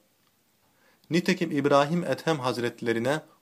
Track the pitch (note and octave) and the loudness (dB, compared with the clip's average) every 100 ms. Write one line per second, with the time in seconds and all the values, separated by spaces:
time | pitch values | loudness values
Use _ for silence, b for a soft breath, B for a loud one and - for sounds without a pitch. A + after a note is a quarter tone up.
0 | _ _ _ _ _ _ b b b b | _ _ _ _ _ _ b b b b
1 | - E3 F3+ F3+ E3 D3+ C#3 C#3 C#3+ E3+ | -4 -2 0 0 -2 0 4 4 4 0
2 | E3 C3 - D#3 B2+ A#2+ A#2+ A#2+ A#2 A2+ | -2 -4 -2 -2 -2 -2 -4 -4 -2 0
3 | A#2+ D#3 b b | 0 -2 b b